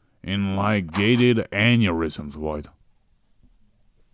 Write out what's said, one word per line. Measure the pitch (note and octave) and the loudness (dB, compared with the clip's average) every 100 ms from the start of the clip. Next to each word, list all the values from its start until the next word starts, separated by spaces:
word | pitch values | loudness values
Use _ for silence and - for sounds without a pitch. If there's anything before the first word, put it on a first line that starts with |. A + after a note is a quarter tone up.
| _ _ | _ _
and | - G2+ G2 F#2+ | -6 -4 -2 -2
ligated | G2+ G#2+ E2 F2+ G#2 A#2+ B2 A2 - | 0 -2 -2 0 2 4 4 2 -2
aneurysms, | G2+ A#2 A#2+ G2 E2 D#2+ D2+ D2 | 0 2 4 2 0 -4 -6 -12
Void. | D2+ D2+ D2+ D2+ _ _ _ _ _ _ _ _ _ _ _ _ _ _ | -8 -6 -6 -10 _ _ _ _ _ _ _ _ _ _ _ _ _ _